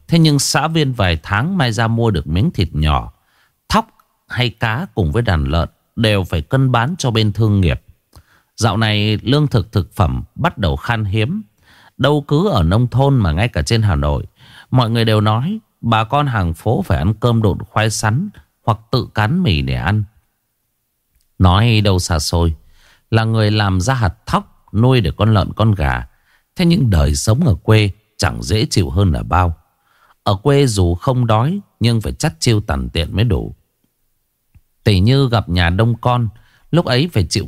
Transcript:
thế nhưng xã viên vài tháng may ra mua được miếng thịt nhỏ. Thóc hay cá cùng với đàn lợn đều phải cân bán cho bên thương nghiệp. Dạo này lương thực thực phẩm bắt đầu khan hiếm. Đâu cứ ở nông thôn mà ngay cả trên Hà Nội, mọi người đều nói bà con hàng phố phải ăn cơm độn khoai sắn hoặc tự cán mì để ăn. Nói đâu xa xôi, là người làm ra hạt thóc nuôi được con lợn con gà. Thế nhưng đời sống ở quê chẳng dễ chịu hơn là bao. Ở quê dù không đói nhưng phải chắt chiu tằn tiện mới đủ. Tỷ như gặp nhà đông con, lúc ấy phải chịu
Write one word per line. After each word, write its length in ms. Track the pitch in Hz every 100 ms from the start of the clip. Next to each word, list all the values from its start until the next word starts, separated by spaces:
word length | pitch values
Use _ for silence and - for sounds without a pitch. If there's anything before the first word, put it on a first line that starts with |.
| -
thế 100 | 165
nhưng 200 | 160 143
xã 300 | - 151 147
viên 240 | 160 143
vài 260 | 120 95 82
tháng 360 | - 104 147 196
may 140 | 127
ra 140 | 104 113
mua 240 | 113 117
được 160 | 87 69
miếng 240 | 82 127
thịt 180 | - 80
nhỏ. 400 | 73 76 69 57 - _ _ _ _ _
Thóc 200 | 196 226 _ _ _ _
hay 220 | 113 123
cá 360 | - 113 113 190
cùng 180 | - 82
với 100 | 73
đàn 220 | 117 87
lợn 240 | 67 82 80 - _ -
đều 280 | 113 104
phải 180 | 87 87
cân 300 | 73 131 135
bán 220 | 120 120 180
cho 120 | 127
bên 220 | 113 107
thương 280 | 101 113 101
nghiệp. 220 | 90 64 - _ _ - _ _ _ -
Dạo 200 | 120 101
này 420 | 110 104 104 107
lương 240 | - 143 147
thực 260 | 117 -
thực 220 | 104 -
phẩm 280 | - 80 64 -
bắt 240 | - - -
đầu 180 | 87 69
khan 280 | - 117
hiếm. 380 | 104 107 110 208 214 _ _ _ - _
Đâu 280 | 135 151 139
cứ 200 | 147 202
ở 140 | 131
nông 240 | 80 104 123
thôn 300 | 120 139 135
mà 160 | 90
ngay 160 | 76 120
cả 140 | 85
trên 200 | 69 117
Hà 120 | 107
Nội, 320 | 76 73 71 - _ - - -
mọi 200 | - 113
người 140 | 117
đều 160 | 113 107
nói 380 | 107 110 151 220 - _
bà 240 | 113 110
con 220 | 110 143 143
hàng 280 | 117 87
phố 280 | 80 107 139 190
phải 120 | 80
ăn 160 | 80
cơm 280 | 107 123 117
độn 160 | 107 76
khoai 320 | - - 110
sắn 380 | - 110 120 202 - - _
hoặc 140 | - 107 -
tự 180 | 127 -
cán 280 | - 110 175
mì 200 | 175 78
để 120 | 65
ăn. 300 | 62 67 107 101 _ _ _ _ _ _ _ _ _ _ _ _ _
Nói 420 | 92 92 120 110
đâu 180 | 101 92
xa 200 | - 82
xôi, 360 | - 85 85 78 - _ _ _ _
là 140 | 110
người 260 | 113 113 104
làm 300 | 107 101 95
ra 140 | 95
hạt 320 | 131 98 - -
thóc 400 | 180 - _ _
nuôi 280 | 101 123 127
được 160 | 85 -
con 180 | 107
lợn 180 | 107 -
con 200 | - 110
gà. 360 | 95 71 62 62 _ _ _ _ -
Thế 100 | 175
nhưng 240 | 170 127
đời 240 | 90 71
sống 260 | 73 - 117 170
ở 80 |
quê 360 | 82 - 110 104 - _ _
chẳng 260 | 87 57
dễ 240 | 58 107 147
chịu 240 | - 76
hơn 220 | 76 98
là 100 | 65
bao. 340 | 55 80 90 - _ _ _ _ _ _
Ở 120 | -
quê 320 | 98 143 139 139
dù 280 | 101 87
không 320 | 85 - 127 117
đói 340 | 110 135 202 - _
nhưng 200 | 117 117
phải 120 | 73
chắt 220 | 65 156 -
chiu 200 | - 107
tằn 280 | - 71 62
tiện 280 | - - 92
mới 80 |
đủ. 300 | 120 71 53 - _ _ _ _ _ _ _ _ _ - _ _
Tỷ 160 | - 95
như 280 | 104 135 135
gặp 200 | 113 -
nhà 220 | 87 85
đông 240 | 92 117 117
con, 300 | 123 123 113 - - _ _
lúc 140 | 156
ấy 260 | 170 123 170
phải 140 | 113 78
chịu 160 | 110